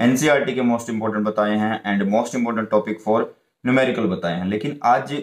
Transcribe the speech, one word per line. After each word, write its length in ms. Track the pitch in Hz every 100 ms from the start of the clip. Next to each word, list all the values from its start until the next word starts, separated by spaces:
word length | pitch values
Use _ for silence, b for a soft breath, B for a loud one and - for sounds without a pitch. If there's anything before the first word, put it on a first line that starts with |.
एनसीईआरटी 540 | 120 131 151 139 135
के 60 | 123
most 240 | 120 117
important 320 | - 110 110 107
बताए 400 | 107 104 104 107
हैं 260 | 110 110
and 280 | 104 101 98
most 160 | 110 120
important 380 | 127 117 113 107
topic 200 | 107 110 107 110
for 160 | 110 - - _ _ 127
numerical 400 | 131 123 120 98
बताए 320 | 92 87 87
हैं, 80 | 92
लेकिन 340 | 107 143 -
आज 380 | 117 131 135 147